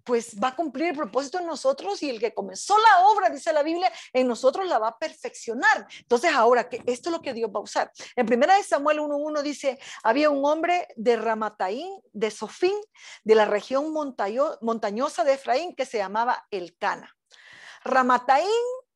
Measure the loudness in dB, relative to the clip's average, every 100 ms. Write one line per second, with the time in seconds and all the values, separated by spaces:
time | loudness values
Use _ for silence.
0 | -4 -4 -4 -4 -4 -2 -6 -4 -4 -4
1 | -4 -4 -4 -6 -6 -4 -2 -2 -4 -6
2 | -6 -4 -6 -6 -10 -8 0 6 6 8
3 | 6 4 2 0 -2 0 0 0 -2 -4
4 | -4 0 0 2 0 0 0 -2 -2 -4
5 | -10 -10 -14 -12 -10 0 2 2 -2 -12
6 | -2 2 2 4 6 4 2 -6 -6 -4
7 | -4 -6 -6 -6 -6 -6 -6 -4 -4 -8
8 | -8 -2 0 4 6 4 4 0 2 0
9 | -2 -4 -2 -4 -4 -4 -4 -6 -10 -4
10 | 0 2 2 2 0 0 0 0 -2 -2
11 | 0 2 0 -2 -4 -4 -4 -4 -8 -14
12 | _ -6 -6 -6 -12 -2 0 0 -8 _
13 | -20 -2 4 6 4 0 -2 -2 -2 -4
14 | -6 -4 -4 -2 -2 -2 -4 -4 -4 -4
15 | -4 0 0 0 0 -2 -2 -8 -6 -4
16 | -2 -2 -2 -2 -6 -10 -10 -6 -6 -6
17 | -10 _ _ -20 -20 -20 -20 -10 0 2
18 | 4 2 4 2 2 0 -2 -6 -14